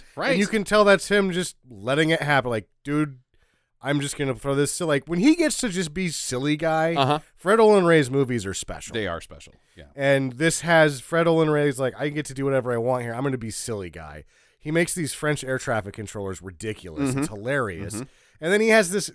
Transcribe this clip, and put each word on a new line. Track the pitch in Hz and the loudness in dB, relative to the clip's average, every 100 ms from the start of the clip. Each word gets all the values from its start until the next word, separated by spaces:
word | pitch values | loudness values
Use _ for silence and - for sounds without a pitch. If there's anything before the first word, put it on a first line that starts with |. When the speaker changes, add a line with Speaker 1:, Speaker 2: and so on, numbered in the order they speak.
| - - | -6 -6
Speaker 1:
right. | 220 | -2
Speaker 2:
And | 254 | 0
you | 202 | 2
can | 214 | 0
tell | 190 214 202 | 2 4 6
that's | 196 - | 6 4
him | 202 196 | 0 2
just | 175 175 - 127 | -2 -6 -8 -20
letting | 107 107 143 160 | -10 -2 2 2
it | 165 | 2
happen. | 147 139 123 | 2 2 2
Like, | 113 - _ 143 | -2 -6 _ -4
"Dude, | 147 151 127 _ _ _ _ _ _ | -2 -2 -6 _ _ _ _ _ _
I'm | 131 143 | -4 -2
just | 139 - | -2 -4
gonna | 139 113 | -4 -4
throw | 139 139 | -2 0
this." | 143 | 0
So, | - 170 | 0 0
like, | 143 - | 0 0
when | 175 | 2
he | 254 339 | 4 4
gets | 311 - | 2 0
to | 247 | -4
just | 180 165 | -4 -6
be | 156 180 | -4 -4
silly | 147 - 127 147 151 | -4 -6 -4 -2 0
guy, | 160 160 165 165 | 0 0 0 2
Speaker 1:
Uh-huh. | 135 151 - _ | 2 0 -4 _
Speaker 2:
Fred | 175 226 | 0 6
Olen | 214 202 | 6 6
Ray's | 170 160 123 | 6 6 4
movies | 139 127 120 95 | 0 0 -2 -4
are | |
special. | 92 - 82 - | -8 -10 -12 -8
Speaker 1:
They | 113 98 | -6 -4
are | 85 | -6
special. | - 76 - - _ - | -10 -20 -20 -20 _ -20
Yeah. | 71 | -18
Speaker 2:
And | 139 139 139 131 | -4 2 2 0
this | 120 165 - | 0 0 0
has | 165 165 156 135 | 2 4 4 2
Fred | - 165 170 | -4 0 2
Olen | 160 156 | 4 4
Ray's | 147 147 127 | 2 2 0
like, | 131 113 | -4 -2
"I | 147 | -6
get | 147 143 | -6 -8
to | |
do | 131 135 | -4 -2
whatever | 135 123 | 0 0
I | 117 | -2
want | 117 127 | -2 -2
here. | 120 | -4
I'm | 117 | -4
gonna | 139 131 | -4 -4
be | 110 | -6
silly | - - 107 90 | -10 -8 -8 -8
guy." | 82 78 76 - _ _ _ | -12 -16 -16 -20 _ _ _
He | 151 | -2
makes | 165 175 180 | 0 0 -2
these | 147 | -6
French | - 151 143 | -4 -4 -4
air | 131 131 | -2 -4
traffic | - 113 101 | -2 -4 -4
controllers | 104 101 107 98 92 | -10 -10 -8 -8 -8
ridiculous. | 95 85 110 107 90 80 139 | -12 -12 -10 -10 -10 -6 -2
Speaker 1:
Mm-hmm. | 135 | -2
Speaker 2:
It's | 151 | -4
hilarious. | 107 117 143 113 82 82 104 | -6 -4 -2 -2 -6 -8 -10
Speaker 1:
Mm-hmm. | 131 _ _ - | -12 _ _ -8
Speaker 2:
And | 160 | 0
then | 208 | 2
he | 220 | 4
has | 220 175 | 4 4
this, | 196 - | -2 -6